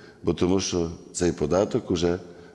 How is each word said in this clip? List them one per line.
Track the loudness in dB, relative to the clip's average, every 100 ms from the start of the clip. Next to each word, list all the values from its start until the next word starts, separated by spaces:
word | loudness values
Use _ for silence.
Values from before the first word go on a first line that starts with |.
| -20 -6
бо | -4
тому | 0 2 2
що | 0 -2 -2 -6 -12
цей | -2 0
податок | 0 2 2 2 0 -2
уже | 0 0 0 -6 -18 -20